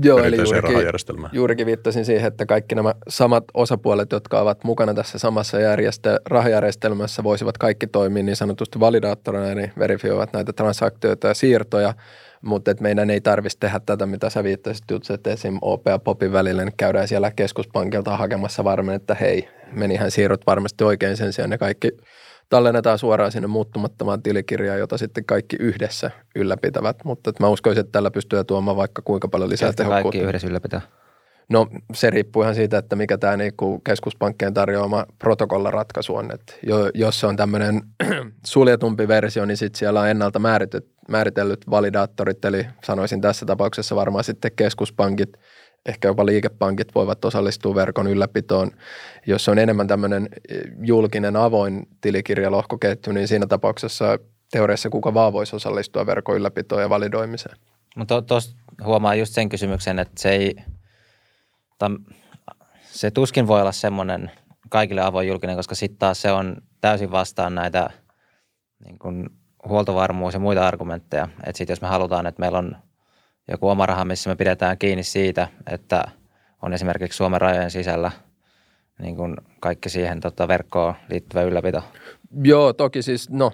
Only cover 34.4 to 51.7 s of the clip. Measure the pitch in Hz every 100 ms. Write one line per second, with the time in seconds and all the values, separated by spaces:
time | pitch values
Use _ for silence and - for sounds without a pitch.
34.4 | 98 98 98 101 101 104 - _ 110 107
35.4 | 107 98 101 101 107 - - 110 110 -
36.4 | - - - 107 101 107 110 - 107 101
37.4 | 104 104 104 107 107 - 156 165 120 113
38.4 | - 143 131 117 117 107 107 110 104 110
39.4 | 101 101 104 - 104 104 104 107 101 107
40.4 | 110 107 98 95 - _ - 107 107 104
41.4 | 101 98 - 104 101 101 98 - 98 95
42.4 | 101 98 117 - - 98 101 98 104 101
43.4 | - 98 98 - 110 104 101 101 - 98
44.4 | 117 - 104 - 101 - 101 101 98 -
45.4 | _ - _ _ - 110 101 101 101 104
46.4 | 104 - 98 98 110 - 101 107 104 104
47.4 | 101 - 101 98 95 107 98 98 98 107
48.4 | - 95 95 - - - - - - 98
49.4 | - 104 110 104 101 101 101 98 101 -
50.4 | - 95 - - 113 113 107 107 101 104
51.4 | 113 110 98